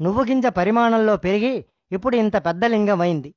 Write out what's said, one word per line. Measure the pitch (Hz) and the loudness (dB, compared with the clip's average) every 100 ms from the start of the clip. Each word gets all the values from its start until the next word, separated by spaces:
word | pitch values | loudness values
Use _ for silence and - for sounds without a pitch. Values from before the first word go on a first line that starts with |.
నువ్వు | 165 220 | -2 0
గింజ | 240 262 247 | 0 0 0
పరిమాణంలో | 185 180 233 233 226 214 196 | 0 0 2 2 2 2 0
పెరిగి | 175 208 240 240 - _ _ | 0 -2 -2 -4 -8 _ _
ఇప్పుడు | 185 240 240 | -4 -2 0
ఇంత | 214 196 | 0 0
పెద్ద | 170 170 | -2 -2
లింగం | 233 220 208 190 | 0 2 0 0
అయింది. | 175 160 127 | 0 -2 -6